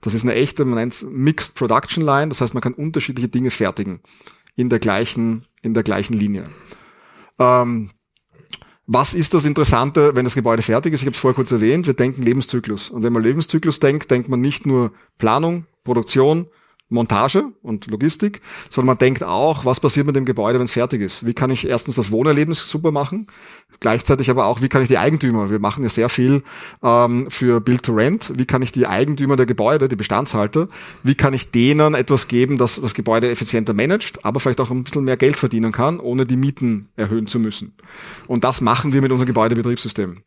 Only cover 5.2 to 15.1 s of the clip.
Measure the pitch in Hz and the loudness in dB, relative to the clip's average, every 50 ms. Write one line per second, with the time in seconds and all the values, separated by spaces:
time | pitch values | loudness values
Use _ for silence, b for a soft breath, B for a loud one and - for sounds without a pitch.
5.2 | 113 113 113 117 120 _ _ _ - 123 113 113 107 113 101 95 98 - 117 107 | -2 -2 -2 -4 -8 _ _ _ -6 -2 -2 0 0 0 -2 -2 -2 -2 -2 -2
6.2 | 104 104 101 95 90 - - B B B B B B B B B B B B B | 0 -2 -2 -4 -8 -12 -18 B B B B B B B B B B B B B
7.2 | B B B - 127 123 123 123 123 120 120 113 107 98 _ _ _ _ _ _ | B B B 2 4 4 4 4 2 0 -2 -4 -6 -8 _ _ _ _ _ _
8.2 | _ _ _ _ _ _ - b b b b b b - 110 123 139 - - 175 | _ _ _ _ _ _ -16 b b b b b b 2 2 2 2 2 0 0
9.2 | 160 - - 165 143 151 147 151 147 - - 113 127 143 143 165 147 147 139 127 | 0 2 2 2 2 2 2 2 2 4 4 2 2 2 2 4 4 4 4 2
10.2 | 127 123 - 139 110 117 113 113 113 - 110 123 151 170 156 131 127 139 117 - | 0 0 -2 0 0 0 0 0 0 0 0 0 0 0 -2 -2 -4 -4 -4 0
11.2 | - 131 127 - 127 - 127 110 107 113 135 175 175 156 127 - 131 131 131 135 | 0 2 2 2 0 0 0 2 2 2 2 2 0 -2 0 0 0 -2 0 0
12.2 | 127 117 120 135 127 - - 123 110 - 107 98 - - - 120 110 117 117 113 | 0 2 2 2 0 -2 -2 -4 -4 -4 -8 -8 -8 -10 -6 -2 -2 0 0 2
13.2 | 110 113 135 160 160 - - 156 156 165 143 - - 139 143 151 - - 131 123 | 2 2 2 2 -2 0 -2 0 0 0 0 2 2 2 2 0 0 0 0 0
14.2 | 120 131 131 120 123 143 139 - - 143 131 127 123 110 b b b b | 0 -2 -2 0 0 -2 -2 -4 -2 0 2 2 2 0 b b b b